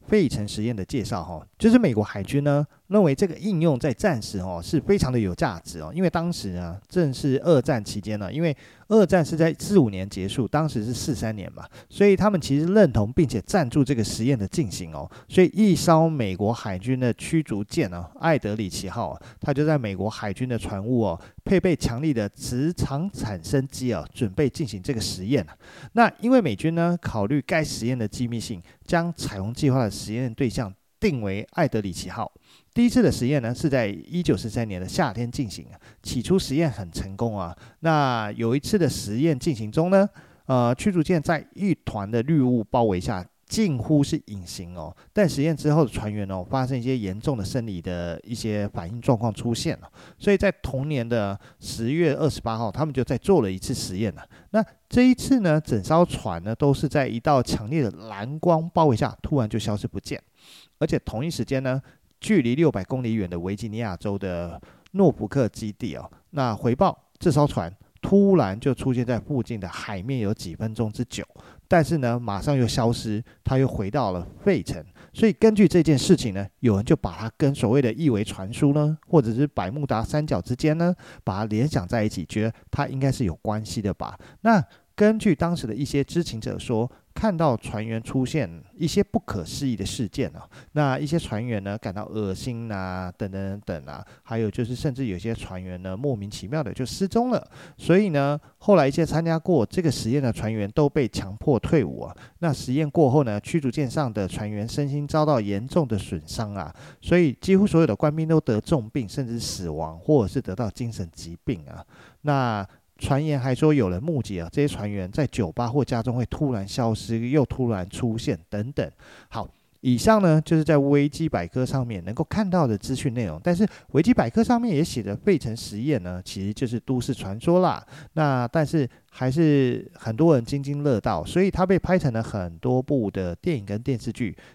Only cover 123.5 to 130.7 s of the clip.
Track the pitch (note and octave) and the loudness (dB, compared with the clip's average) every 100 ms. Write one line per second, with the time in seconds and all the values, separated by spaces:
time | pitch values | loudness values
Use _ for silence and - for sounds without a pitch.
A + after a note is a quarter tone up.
123.5 | F3 G#3+ - - C3+ F#3+ B3 B2+ A3 A#3 | 2 2 -2 -2 2 4 4 2 2 2
124.5 | A#3+ A#3+ C#3+ E3+ B2 G2+ - - E3 - | 2 2 0 0 -2 -4 -2 2 2 0
125.5 | A2+ - G2+ C#3 B2+ F2+ F2+ - G2 G2 | -8 -8 -4 0 0 -2 -8 -8 -6 -6
126.5 | G#2+ B2 A#2 - B2 A#2+ B2 - G#2+ E3+ | -4 -4 -4 -2 -4 -2 -4 -6 -6 2
127.5 | F3+ F3 E2+ - - - D#3+ D3 C3 A#2+ | 2 2 0 -8 -20 -10 -2 0 2 0
128.5 | E3 C#3+ E3 B2 _ _ - B2+ C#3+ D#3 | 0 2 2 0 _ _ -4 -2 2 4
129.5 | C#3+ B2+ A#2 - - A#2 A2 E3 C3+ A#2 | 6 4 0 -6 -10 -6 2 6 4 2
130.5 | C#3+ C#3 | -4 -4